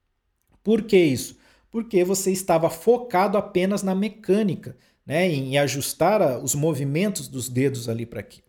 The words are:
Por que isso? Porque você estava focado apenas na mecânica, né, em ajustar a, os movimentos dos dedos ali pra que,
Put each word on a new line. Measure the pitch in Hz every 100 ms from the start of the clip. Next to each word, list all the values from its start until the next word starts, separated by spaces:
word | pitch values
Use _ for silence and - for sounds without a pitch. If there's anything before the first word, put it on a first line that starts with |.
| _ _ _ _ _ _
Por | - 220
que | - 190
isso? | 165 123 - - _ _ _
Porque | 226 233 190
você | 180 196 190
estava | 190 - 165 160
focado | - - 240 240 180 202 202
apenas | 202 180 185 202
na | 190
mecânica, | 190 196 - - 190 214 147 - - _ _
né, | - 143 185
em | 147 135 139
ajustar | 143 135 - - 160 214
a, | 165 120
os | 139
movimentos | 143 156 139 139 143 208 196 135
dos | 131 123
dedos | 123 135 120 117
ali | 117 117
pra | 113
que, | 98 -